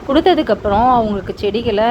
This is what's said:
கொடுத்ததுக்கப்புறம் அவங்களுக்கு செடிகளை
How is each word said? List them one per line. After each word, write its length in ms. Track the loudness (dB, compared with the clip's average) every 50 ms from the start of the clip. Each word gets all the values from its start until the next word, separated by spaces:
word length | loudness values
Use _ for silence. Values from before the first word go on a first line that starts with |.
| -4
கொடுத்ததுக்கப்புறம் 840 | 0 0 2 4 4 2 2 2 -2 -2 -2 0 -2 0 2 2 4
அவங்களுக்கு 440 | 2 2 2 0 -2 -6 -6 -8 -10
செடிகளை 500 | -4 -4 -2 -2 -2 -2 -2 0 0 0 0